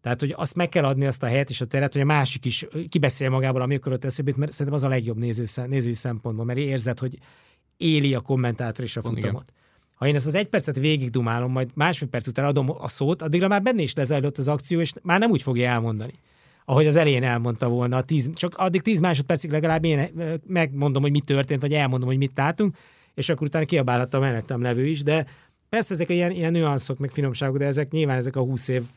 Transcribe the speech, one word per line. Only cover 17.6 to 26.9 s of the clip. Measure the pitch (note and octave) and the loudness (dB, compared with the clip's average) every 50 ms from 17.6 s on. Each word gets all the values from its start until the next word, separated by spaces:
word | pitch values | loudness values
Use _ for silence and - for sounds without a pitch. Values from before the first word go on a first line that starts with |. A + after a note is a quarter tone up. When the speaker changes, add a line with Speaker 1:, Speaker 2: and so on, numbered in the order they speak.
| - A#2+ | 0 0
Speaker 1:
volna | A#2+ B2 B2 B2 B2 | 2 2 2 2 0
a | C3 B2+ | 0 0
tíz, | C3 D#3+ D3+ B2 C3+ E3 | 2 0 0 0 0 -4
csak | E3+ - F3+ - | -4 -6 -6 -2
addig | - F#3+ F#3 F3 F#3+ - | -2 -2 0 0 0 0
tíz | A3 A3 E3+ | 2 2 4
másodpercig | D#3+ F3+ E3+ C3+ C#3+ - F3 D3+ - D#3+ | 4 4 2 2 2 0 0 -2 0 -2
legalább | D3 D#3 D3+ E3 D#3+ D#3+ D#3+ | -2 0 2 2 2 2 2
én, | E3 D#3 C#3+ C#3+ F3 D#3+ | 2 2 2 0 -2 -4
ö, | D#3+ E3+ D#3 E3 D#3+ - | -6 -6 -4 -4 -6 -6
megmondom, | - F#3 F3 E3 D3 C3+ C#3 C#3+ D3 C3+ C3+ C#3 | -2 0 0 0 0 0 0 0 2 2 2 2
hogy | D3 | 2
mi | C#3+ D3 | 2 2
történt, | C#3+ - C#3+ C#3 C#3 C3+ D3 C3+ | 2 2 0 0 2 0 -2 -2
vagy | C3 C#3+ D3 | 0 0 0
elmondom, | D3+ C#3+ C3 B2+ B2+ B2+ B2+ | 2 2 2 0 0 0 0
hogy | C3 C3+ | 2 2
mit | C#3 C3 - | 0 0 0
látunk, | - C#3 D3 - - G#3+ G3+ D3+ - - - _ _ _ _ _ | 0 0 0 2 2 0 0 0 -4 -14 -20 _ _ _ _ _
és | - C#3 - | -6 -2 -2
akkor | E3+ C3 D#3 | 0 0 -2
utána | D3 - D#3+ D#3 | -2 0 -2 -2
kiabálhatta | D3 - D#3+ C3 B2 B2 A#2+ B2+ B2+ - | 2 2 2 2 4 2 2 0 0 0
a | C3+ | 0
mellettem | C3+ C3+ B2 A2+ A2+ - C3+ A#2+ A#2+ | 2 2 0 -2 -4 -4 -4 -2 0
levő | B2 A#2+ A#2+ C3 | 0 0 0 0
is, | D3 D#3+ D3 C#3+ | 0 0 0 0
de | D3 D3+ D#3+ D3+ - - - _ _ _ _ _ _ | 0 2 0 0 -4 -10 -20 _ _ _ _ _ _
persze | - A3+ A3 - G3 | -2 -2 -2 -2 -2
ezek | D#3 E3+ - | -2 0 0
ilyen, | F3 F3 F3 F3 | 2 2 2 0
ilyen | F#3 F3+ E3 E3 E3+ | 0 0 0 0 2
nüanszok, | E3+ E3 D3+ C#3+ C3 - - | 2 2 2 2 0 -2 -4